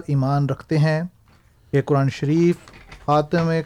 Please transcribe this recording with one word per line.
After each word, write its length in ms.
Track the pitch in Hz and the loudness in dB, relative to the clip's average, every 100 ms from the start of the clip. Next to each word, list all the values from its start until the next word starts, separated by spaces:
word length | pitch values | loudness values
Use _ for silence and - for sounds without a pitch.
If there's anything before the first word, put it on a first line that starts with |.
| - | 0
ایمان 420 | 139 131 143 139 | 0 0 0 -2
رکھتے 280 | 143 - 160 | -4 -2 0
ہیں 240 | 156 156 175 _ _ _ _ _ - | 2 0 -4 _ _ _ _ _ -4
کہ 80 | 139 | -2
قرآن 280 | - 139 139 | 0 0 0
شریف 640 | - 143 165 170 170 - - - - - | -2 -2 2 2 0 -8 -20 -20 -10 0
خاتم 460 | 151 151 170 165 165 | 0 0 0 0 -2